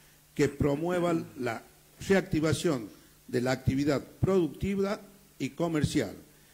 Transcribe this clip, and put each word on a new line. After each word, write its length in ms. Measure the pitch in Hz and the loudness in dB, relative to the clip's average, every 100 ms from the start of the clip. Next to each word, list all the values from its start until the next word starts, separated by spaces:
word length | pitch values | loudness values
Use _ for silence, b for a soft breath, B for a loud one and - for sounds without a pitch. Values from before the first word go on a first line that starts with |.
| b b _ | b b _
que 140 | - 139 | 0 0
promueva 640 | - 143 143 170 180 175 170 - - | 2 0 0 0 0 0 0 -4 -6
la 240 | 123 113 - - - - - | -6 -6 -10 -20 -20 -8 2
reactivación 800 | 190 190 160 156 147 175 135 101 B B B - | 2 2 0 2 2 0 0 -4 B B B -4
de 120 | 123 | -2
la 120 | 123 | 0
actividad 500 | 131 - 135 143 131 - - | 0 0 0 2 0 -2 -4
productiva 800 | - 190 160 - 190 196 196 214 - - - - | 2 2 2 -2 -4 -2 -2 -4 -10 -20 -20 -8
y 120 | 135 | -8
comercial, 640 | - 170 156 135 151 101 - - b b | -2 -2 0 0 0 -2 -6 -18 b b